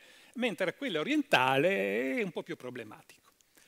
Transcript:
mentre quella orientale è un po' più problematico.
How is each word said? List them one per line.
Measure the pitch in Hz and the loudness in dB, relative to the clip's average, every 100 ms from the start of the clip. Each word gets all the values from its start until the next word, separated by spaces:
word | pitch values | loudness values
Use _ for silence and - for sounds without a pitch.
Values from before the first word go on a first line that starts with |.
| - - - 247 | -6 -20 -14 -4
mentre | 240 180 175 - | -2 -2 -4 -2
quella | 277 156 | -4 -2
orientale | 160 302 - 139 131 135 170 196 196 208 262 262 | 0 0 4 4 6 4 4 2 0 -2 -2 -2
è | |
un | 196 | -4
po' | 202 | -6
più | 180 151 | -8 -10
problematico. | 127 123 107 117 - - _ _ _ _ | -10 -12 -14 -18 -20 -20 _ _ _ _